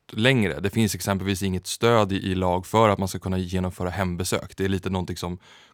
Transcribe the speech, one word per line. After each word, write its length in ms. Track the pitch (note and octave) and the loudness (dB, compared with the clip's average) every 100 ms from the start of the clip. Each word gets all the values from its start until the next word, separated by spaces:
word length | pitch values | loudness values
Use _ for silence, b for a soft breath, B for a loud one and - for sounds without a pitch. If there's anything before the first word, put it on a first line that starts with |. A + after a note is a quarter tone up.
| - | -12
längre. 480 | - A#2 C3+ G2 C#2+ | 0 2 4 2 0
Det 100 | F#2+ | -2
finns 260 | A2+ G#2+ F2 | 0 0 0
exempelvis 480 | - G2 F#2+ F#2+ | -2 -2 0 0
inget 240 | G2 F#2 - | 0 -2 -4
stöd 440 | - A#2 A#2 G2+ | 0 4 4 4
i, 40 | G2 | 0
i 200 | F#2+ F#2 | -2 0
lag 300 | F#2 F2+ F#2 | 2 0 0
för 240 | A2 A2+ | 4 4
att 100 | F#2+ | 4
man 80 | F#2+ | -2
ska 120 | F#2 | -4
kunna 180 | F#2+ F#2 | -4 -4
genomföra 520 | F2+ F#2 F#2 - F2+ | -2 -2 -4 -4 -4
hembesök. 680 | F#2 F#2 F2 F2+ G#2 - - | -2 -2 -2 -2 -4 -4 -4
Det 80 | F#2+ | -2
är 40 | |
lite 200 | F#2+ F#2 | -2 -2
någonting 280 | F#2 F2+ F2 | -4 -4 -6
som 200 | F2 F2+ b b b | -8 -8 b b b